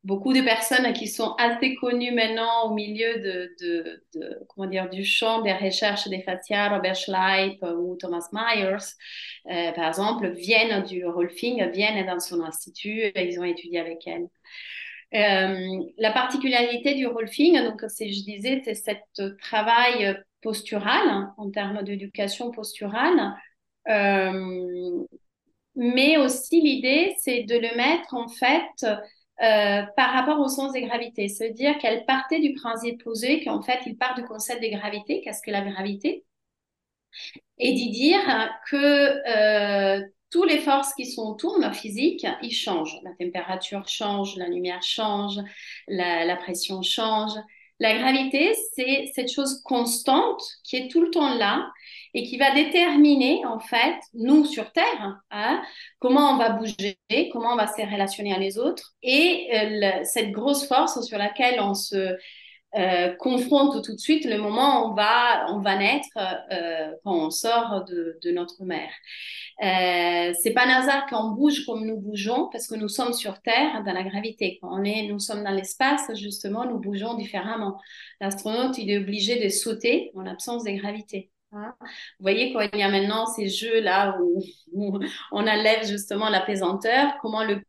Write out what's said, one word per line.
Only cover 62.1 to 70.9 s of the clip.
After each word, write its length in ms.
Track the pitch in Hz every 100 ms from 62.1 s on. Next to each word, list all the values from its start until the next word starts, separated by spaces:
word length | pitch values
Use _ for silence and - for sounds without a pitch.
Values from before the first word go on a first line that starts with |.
| 185 - - - - _ 208
euh, 380 | 185 180 180
confronte 680 | - 262 247 247 285 285 233
tout 100 | -
de 60 | 214
suite 240 | - 311
le 140 | 262 208
moment 480 | 208 220 277 262 226
où 60 |
on 20 |
va, 520 | 202 208 240 240 233 -
on 80 | 208
va 160 | 196 196
naître, 300 | 202 277 - 226
euh, 760 | 190 180 - 180 170 160 156 160
quand 240 | 202 170 160
on 40 |
sort 540 | - 226 233 226 202 180
de, 300 | 175 165 165
de 80 | 175
notre 320 | 175 170 -
mère. 300 | 185 160 156 - - - - - - -
Euh, 680 | 208 185 180 175 175 175 175 175
c'est 120 | 220
pas 120 | 240
un 160 | 254 254
hasard 260 | 262